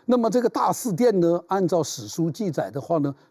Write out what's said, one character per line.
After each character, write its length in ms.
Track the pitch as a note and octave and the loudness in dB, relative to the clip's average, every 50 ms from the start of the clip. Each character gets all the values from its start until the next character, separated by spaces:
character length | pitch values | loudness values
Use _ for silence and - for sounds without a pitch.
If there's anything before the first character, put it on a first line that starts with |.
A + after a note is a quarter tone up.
| _ | _
那 120 | - B3 A#3+ | 0 2 2
么 120 | A3+ A3+ | 2 2
这 100 | F#3+ B3 | 2 2
个 80 | A#3 A#3 | 0 0
大 240 | - C#4+ A#3 G3 | 0 0 0 -2
四 220 | F3+ - - B3 F#3 | -2 -2 -4 -4 0
殿 260 | D3 B3 A#3+ G#3 F#3 | 2 2 4 4 4
呢， 220 | E3+ E3+ E3+ E3+ - - | 4 4 2 0 -2 -2
按 200 | F#3+ G3+ F#3+ D#3 | -2 0 0 2
照 140 | F#3+ E3+ | 2 0
史 260 | D3 - - - A2 G#2 | 0 -2 -4 -10 -12 -8
书 220 | - - E3 E3+ | -4 -2 -2 -2
记 220 | C#3 - A3 F#3 | -2 -2 -4 -4
载 180 | C3+ - C3 F#2+ | -4 -4 -4 -6
的 100 | - C#3 | -6 -8
话 200 | C3 - E3+ D#3+ | -4 -2 0 0
呢， 160 | C#3+ C#3+ C#3 - _ _ | 0 -2 -4 -8 _ _